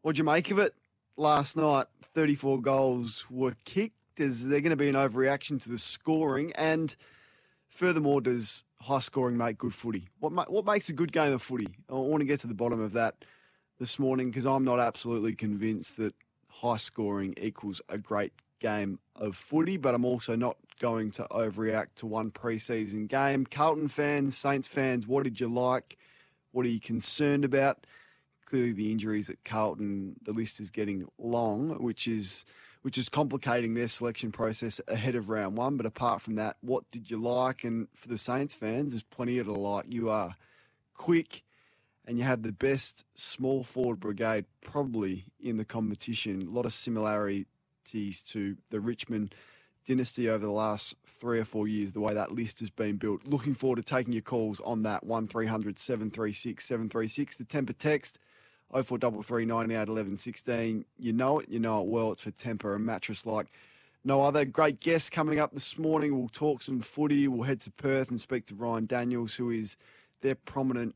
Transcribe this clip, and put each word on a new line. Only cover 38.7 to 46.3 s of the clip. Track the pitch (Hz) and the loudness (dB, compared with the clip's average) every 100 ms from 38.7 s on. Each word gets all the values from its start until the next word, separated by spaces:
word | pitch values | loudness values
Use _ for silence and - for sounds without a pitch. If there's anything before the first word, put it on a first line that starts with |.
| 117 143 | -2 -2
there's | 117 | -4
plenty | - - 120 123 | -8 -6 -2 0
to | 107 | -2
like. | 101 101 101 - | -2 0 -2 -2
You | 120 113 | -2 0
are | 107 90 95 _ _ _ _ _ | 0 -2 -8 _ _ _ _ _
quick, | - - 165 160 - _ _ _ _ _ _ - | -8 2 2 2 -12 _ _ _ _ _ _ -6
and | 120 | -2
you | |
have | 131 123 | 2 0
the | 110 | -2
best | 101 135 135 - - - | 0 2 2 -2 -6 -20
small | - - - 131 135 | -10 -10 -2 0 0
forward | 127 131 123 107 | -2 -2 -2 -2
brigade | 104 104 113 110 95 _ | -4 -2 0 0 -4 _
probably | - 147 135 113 95 92 95 _ | -6 -2 -2 0 -2 -2 -8 _
in | 127 110 | -4 -4
the | |
competition. | 107 117 107 101 - 113 110 | -4 -2 -2 -4 -6 -4 -4